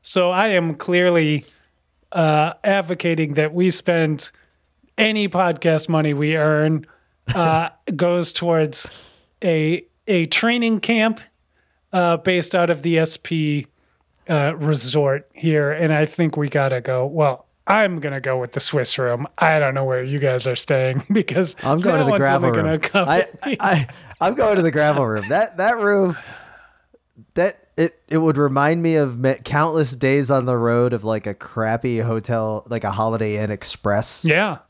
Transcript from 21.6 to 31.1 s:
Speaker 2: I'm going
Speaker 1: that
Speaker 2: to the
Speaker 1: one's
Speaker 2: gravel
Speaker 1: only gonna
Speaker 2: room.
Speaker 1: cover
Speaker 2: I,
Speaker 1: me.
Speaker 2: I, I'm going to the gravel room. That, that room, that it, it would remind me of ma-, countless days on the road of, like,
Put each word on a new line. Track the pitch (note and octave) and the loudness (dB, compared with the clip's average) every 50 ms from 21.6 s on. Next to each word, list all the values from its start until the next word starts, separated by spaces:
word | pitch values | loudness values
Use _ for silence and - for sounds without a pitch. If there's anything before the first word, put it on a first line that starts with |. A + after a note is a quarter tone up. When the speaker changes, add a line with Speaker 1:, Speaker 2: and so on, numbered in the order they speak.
Speaker 2:
I'm | - C3 C#3+ D#3+ | -2 0 0 2
going | F3+ A3+ - | 2 2 2
Speaker 1:
that | D#3 | 2
Speaker 2:
to | D3+ | 2
the | C#3 | 2
Speaker 1:
one's | - G3 | 2 2
Speaker 2:
gravel | C#3 C3+ C#3 C#3 - B2+ | 2 2 2 2 2 2
Speaker 1:
only | A#2 A2+ | 2 2
gonna | - D#3 | 0 0
Speaker 2:
room. | D#3+ D#3 | 0 -2
Speaker 1:
cover | - - - G3 F3+ C#3 | -4 -2 0 0 2 2
Speaker 2:
I, | D3+ F3+ F#3+ - - - - C#4+ | 2 2 0 -2 -6 -10 -6 -6
Speaker 1:
me. | B3+ - | -4 -2
Speaker 2:
I, | - G3 F#3+ D#3+ C3+ - - - - - - _ | 0 2 2 2 0 -2 -8 -20 -20 -20 -6 _
I'm | D#3+ F#3 B3 | -2 0 0
going | C#4 B3 A3 G#3 | 2 2 2 2
to | F#3 E3+ | 4 2
the | E3 | 2
gravel | C3 D3+ D3+ D3+ D3 C#3+ C3+ | 2 2 2 2 2 2 0
room. | A2+ A2 G#2+ G2 G2+ | 0 0 -4 -2 0
That, | C#3+ F#3 A3 A3 F3+ F3 | 0 0 0 -2 -2 -2
that | F#3 A3 A#3+ A#3 | 0 0 0 2
room, | G#3 G3+ G#3 G3+ G3 F3+ E3 - - - - - - - - - - - _ _ _ _ _ _ _ _ _ - A2+ _ _ | 0 2 2 2 2 0 -2 -6 -12 -20 -20 -20 -20 -20 -20 -20 -20 -20 _ _ _ _ _ _ _ _ _ -20 -20 _ _
that | E3 F3 G3+ - _ _ _ _ - | 0 0 0 -2 _ _ _ _ 0
it, | E3 E3+ - _ _ _ | 0 0 -2 _ _ _
it | D#3 D#3+ | -2 2
would | D#3+ D#3+ D3 C#3 | 2 2 2 2
remind | D3 C#3+ C3 C#3 C#3+ D3+ E3 E3+ E3 | 2 2 2 2 2 2 2 2 0
me | E3 D#3+ | 2 2
of | D#3 D3 C3+ A#2+ A#2 | 2 2 0 -2 -2
ma-, | B2+ C3 B2+ | 0 0 0
countless | - - - C#3+ D3 D3+ E3 D#3 D#3+ D#3 B2 C3 | -2 -4 -2 0 0 0 2 2 0 0 0 -2
days | B2 C3+ C3+ C3+ C#3+ C#3 A#2+ | -2 0 2 2 2 2 2
on | C#3 C3 B2 | 0 0 0
the | B2+ B2+ A#2+ | 0 -2 0
road | A#2 A#2 A#2 A#2+ A#2+ B2 B2 | 0 2 2 2 2 0 0
of, | A2+ G2+ | -2 -4
like, | A2 | -4